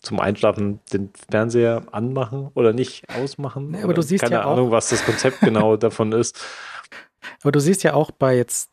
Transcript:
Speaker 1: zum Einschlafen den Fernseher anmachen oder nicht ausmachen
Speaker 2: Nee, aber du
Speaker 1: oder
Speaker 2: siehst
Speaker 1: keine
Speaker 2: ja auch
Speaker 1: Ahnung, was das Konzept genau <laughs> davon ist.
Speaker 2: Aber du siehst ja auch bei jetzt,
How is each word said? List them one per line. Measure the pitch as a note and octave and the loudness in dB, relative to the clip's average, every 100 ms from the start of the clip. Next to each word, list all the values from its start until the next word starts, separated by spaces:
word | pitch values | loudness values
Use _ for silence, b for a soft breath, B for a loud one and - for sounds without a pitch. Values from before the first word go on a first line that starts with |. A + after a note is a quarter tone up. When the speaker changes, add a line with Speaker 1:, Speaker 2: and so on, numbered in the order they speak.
Speaker 1:
zum | - G#2 | -8 -2
Einschlafen | - G#2 G#2+ G#2 G2+ G#2 - | -2 2 2 2 -2 -6 -6
den | G2+ G2 - - | -6 -6 -12 -4
Fernseher | G#2+ A2+ A#2+ A#2 A#2 - | -2 2 2 2 0 -6
anmachen | G#2+ A#2 C3 A#2 C3+ C#3 | -6 -4 -4 -6 -6 -6
oder | - A#2 | 0 2
nicht | A2+ B2 - - | 2 -2 -8 -12
ausmachen | A#2 C3+ - C#3 C3+ C#3+ | -8 -6 -6 -10 -8 -8
Speaker 2:
Nee, | E3+ | -4
aber | G#3+ | -2
du | F3 | 0
Speaker 1:
oder | D3 | 0
Speaker 2:
siehst | F#3+ | 0
Speaker 1:
keine | A#2 A2+ | 0 0
Speaker 2:
ja | A2 | 0
auch | |
Speaker 1:
Ahnung, | C#3+ B2+ | 2 4
was | A2+ - | 2 2
das | A#2 | 0
Konzept | - A2 C3 - | 0 0 0 2
genau | D3+ A2 G#2+ G#2+ | 4 4 4 4
<laughs> | |
davon | A2+ - A2 | 2 0 0
ist. | A2 A#2 B B B B B B B B _ B B | 0 0 B B B B B B B B _ B B
Speaker 2:
Aber | C#3+ | 0
du | C#3+ | 2
siehst | C#3+ G3 | 2 2
ja | - | 2
auch | C#3+ D#3 | 2 0
bei | - C3+ B2+ | 0 2 2
jetzt, | A#2+ - - | 0 -4 -8